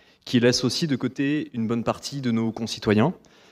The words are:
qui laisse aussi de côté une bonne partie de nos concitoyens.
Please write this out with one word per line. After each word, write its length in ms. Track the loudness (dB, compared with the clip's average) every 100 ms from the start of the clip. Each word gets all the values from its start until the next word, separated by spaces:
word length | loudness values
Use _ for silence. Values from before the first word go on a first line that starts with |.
| _ _
qui 160 | -2 4
laisse 240 | 4 4
aussi 220 | 0 0 -2
de 100 | -2
côté 540 | -2 -2 -2 -2 -4
une 140 | -4 -2
bonne 180 | -2
partie 380 | -2 -4 -6 -6
de 80 | -2
nos 200 | 0 -2
concitoyens. 640 | -4 -8 -2 2 4 4 0 _ _ -20